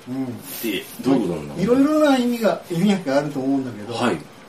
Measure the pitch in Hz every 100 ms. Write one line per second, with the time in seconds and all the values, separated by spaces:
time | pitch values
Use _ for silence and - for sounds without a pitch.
0 | - 131 131 107 - - 117 92 - -
1 | - - 90 82 147 156 202 262 277 311
2 | 302 269 240 233 208 - - 170 202 190
3 | 143 139 147 135 135 139 127 104 104 117
4 | 120 85 - -